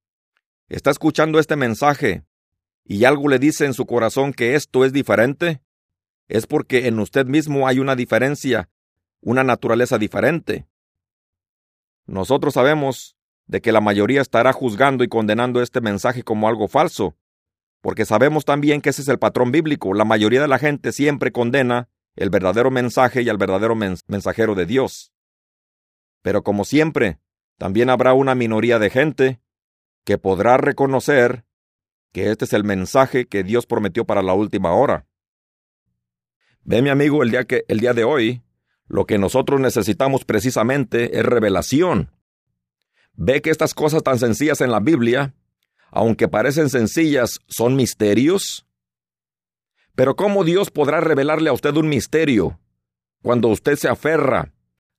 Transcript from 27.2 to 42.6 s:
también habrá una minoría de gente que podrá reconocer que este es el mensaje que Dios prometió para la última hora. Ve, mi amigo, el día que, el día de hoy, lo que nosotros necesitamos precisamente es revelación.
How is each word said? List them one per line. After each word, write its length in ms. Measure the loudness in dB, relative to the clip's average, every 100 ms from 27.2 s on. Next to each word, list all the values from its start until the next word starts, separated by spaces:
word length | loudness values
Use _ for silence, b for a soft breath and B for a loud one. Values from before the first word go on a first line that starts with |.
| _ _ _ -10
también 320 | -4 0 2
habrá 240 | 4 4
una 220 | 4 2 0
minoría 440 | 0 0 2 2
de 100 | 2
gente 520 | 0 -2 0 0 -2 _ _ _ _ _ _
que 140 | -4 -2
podrá 400 | 0 0 4 4
reconocer 880 | 2 0 0 0 2 2 2 0 _ _ _ _ _ _ _
que 200 | -4 -2
este 140 | -2 0
es 80 |
el 100 | 0
mensaje 640 | 0 -2 0 2 2 0 -2
que 180 | -4
Dios 220 | 0 -2 0
prometió 400 | -2 -2 -4 -2
para 160 | 0
la 120 | 2
última 400 | 0 0 -2 0
hora. 340 | 2 2 0 -6 _ _ _ _ _ _ _ _ _ _ _ _ _ _ _
Ve, 180 | -2 0
mi 80 | 2
amigo, 340 | 2 2 2
el 80 | 2
día 140 | 0 -2
que, 200 | -4 -2
el 120 | -2
día 140 | 0
de 100 | 2
hoy, 400 | 2 2 0 -4 _ _ _ _ -6
lo 180 | -4 0
que 120 | 0
nosotros 420 | 2 0 0 0
necesitamos 640 | 2 0 -2 0 0 0
precisamente 920 | -2 -2 0 -2 0 0 -2 -2 -2 -2
es 80 | -2
revelación. 840 | 0 0 -2 0 0 0 -2 -4 _ _ _ _ _